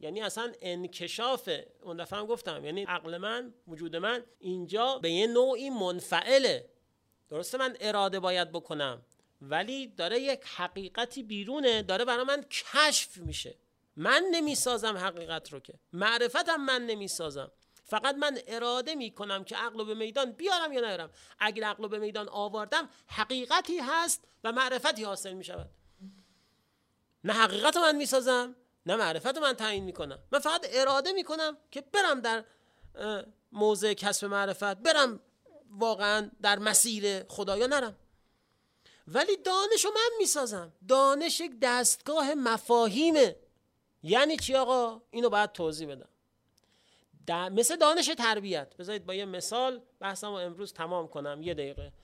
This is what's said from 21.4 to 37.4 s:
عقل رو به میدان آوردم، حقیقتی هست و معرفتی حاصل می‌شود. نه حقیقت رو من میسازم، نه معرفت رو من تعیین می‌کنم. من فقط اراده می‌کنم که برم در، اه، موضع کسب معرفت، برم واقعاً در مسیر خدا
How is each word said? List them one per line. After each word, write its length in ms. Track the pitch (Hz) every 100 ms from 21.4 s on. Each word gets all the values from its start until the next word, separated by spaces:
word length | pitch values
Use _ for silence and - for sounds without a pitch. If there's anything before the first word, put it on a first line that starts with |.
| 208 214
عقل 180 | 214 202
رو 60 | 214
به 100 | 214
میدان 300 | 208 214 208
آوردم، 600 | 208 208 214 208 311 311 - _
حقیقتی 720 | - 214 262 240 330 370 339
هست 460 | 254 330 339 - - _
و 80 | 226
معرفتی 520 | 233 262 254 277 220
حاصل 280 | 214 196 196
می‌شود. 380 | 185 170 175 - - _ _ 190 196 _ _ _ _ _ _ _ _ _ _
نه 80 | 175
حقیقت 440 | 214 220 196 254 339
رو 60 |
من 140 | 330 294
میسازم، 600 | 285 262 247 254 247 247 _ _ -
نه 100 | 208
معرفت 400 | 190 160 240 277
رو 40 |
من 120 | 294
تعیین 320 | 240 220 202
می‌کنم. 340 | 190 175 151 135 -
من 60 | 277
فقط 280 | 294 339 -
اراده 400 | 240 269 269 302
می‌کنم 440 | 381 339 311 311 302 _
که 100 | 269
برم 400 | - 403 370 269
در، 240 | 233 226 220 _ _ _ -
اه، 280 | - 208 208 220 _ _
موضع 400 | 208 214 208 208
کسب 340 | 202 202 196 202
معرفت، 480 | 202 196 185 202 196
برم 440 | 247 311 269 220 - _ _ - _
واقعاً 600 | 202 226 202 208 214 208 -
در 160 | 208 202
مسیر 640 | 214 190 240 220 202 196
خدا 320 | 185 -